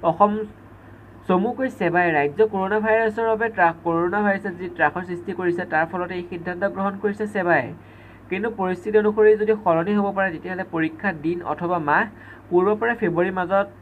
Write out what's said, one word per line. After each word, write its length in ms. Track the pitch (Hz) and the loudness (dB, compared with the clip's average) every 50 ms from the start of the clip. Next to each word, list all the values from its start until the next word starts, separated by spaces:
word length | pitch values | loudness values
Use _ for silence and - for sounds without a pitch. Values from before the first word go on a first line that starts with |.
| - 170 | 0 0
অসম 200 | 165 - 202 208 208 214 214 208 - - - - - - - - - - - - - - - | 4 4 2 2 2 -2 -6 -8 -12 -20 -20 -20 -20 -20 -20 -20 -20 -20 -20 -20 -20 -18 -2
চমুকৈ 420 | - 185 180 196 233 226 262 262 254 - - | 0 2 2 2 0 -2 -2 -4 -4 -4 -2
ছেবাই 280 | 196 170 170 180 175 170 160 147 | -2 0 2 2 2 4 2 2
ৰাজ্য 220 | 143 147 147 180 220 214 | 2 0 2 2 2 2
কৰোণা 260 | 214 190 190 190 208 214 208 | 2 -2 -2 0 0 0 2
ভাইৰাছৰ 420 | 220 220 226 226 220 214 226 226 226 | 2 2 2 2 0 0 0 0 0
বাবে 160 | 220 214 226 226 220 | 0 0 0 -4 0
ত্ৰাস, 180 | 196 175 170 160 165 - | 2 2 2 2 0 -2
কৰোণা 340 | 170 165 165 170 180 190 208 208 | 0 0 2 0 0 0 0 2
ভাইৰাছে 260 | 202 196 196 202 202 175 170 | 2 0 0 -4 -8 -8 -8
যি 80 | 180 175 180 | -10 -10 -2
ত্ৰাসৰ 280 | - 160 147 - 180 185 180 | 0 0 0 0 -2 -8 -8
সৃষ্টি 240 | 175 175 170 196 185 180 | -10 -10 -8 -10 -8 -2
কৰিছে, 240 | 185 175 175 175 180 175 | -2 -2 0 -2 -4 -2
তাৰ 120 | 165 156 165 165 | 0 -2 -2 -2
ফলত 200 | - 180 180 175 185 180 | -2 -6 -6 -6 -6 -8
এই 40 | 175 175 | -8 -8
সিদ্ধান্ত 320 | 190 175 165 180 180 180 202 202 202 | -10 -10 -8 -8 -6 -4 -4 -4 -4
গ্ৰহণ 200 | 190 190 202 196 196 | -2 -4 -4 -4 -2
কৰিছে 220 | - 208 208 208 214 208 - | -4 -4 -4 -4 -8 -6 -4
ছেবাই। 300 | 202 180 175 165 147 127 113 - - - - - - - - - - - - | -2 2 2 2 2 0 -2 -10 -16 -18 -20 -20 -20 -20 -20 -20 -20 -10 -8
কিন্তু 180 | 180 190 208 226 220 196 | -6 -4 -4 -6 -4 -4
পৰিস্থিতি 360 | 190 185 185 180 - 214 208 214 | -2 -2 -4 -4 -6 0 2 2
অনুসৰি 280 | 208 214 208 220 214 214 214 214 | 2 4 4 6 6 6 6 6
যদি 120 | 214 214 220 214 - | 4 0 0 0 2
সলনি 280 | 180 165 165 170 196 208 208 | 2 2 2 2 0 0 0
হ'ব 80 | 202 202 196 | 0 0 0
পাৰে, 120 | 196 196 190 160 | 0 -2 -2 -2
তেতিয়াহ'লে 300 | 151 - 180 185 180 190 185 - | -6 -8 -8 -8 -8 -8 -6 -2
পৰীক্ষা 340 | 165 160 160 - - - 202 175 156 143 | -2 -2 -2 -4 -4 -4 -4 -4 -2 -4
দিন 140 | 160 175 175 - 117 | -4 -4 -4 -4 -6
অথবা 240 | 151 - 175 170 185 175 156 143 | -6 -4 -2 -2 -2 0 2 2
মাহ 160 | 147 175 220 208 - - - - - - - - | 2 2 2 0 -6 -18 -20 -20 -20 -20 -8 2
পূৰ্বৰ 280 | 175 175 180 202 214 214 | 2 4 4 4 2 2
পৰা 140 | 226 233 240 233 | 0 -2 -2 0
ফেব্ৰুৱাৰীৰ 340 | 220 175 156 165 175 190 190 185 | -2 0 2 2 0 0 0 -4
মাজত 280 | 180 175 196 196 202 202 - - | -2 2 2 2 0 0 -6 -20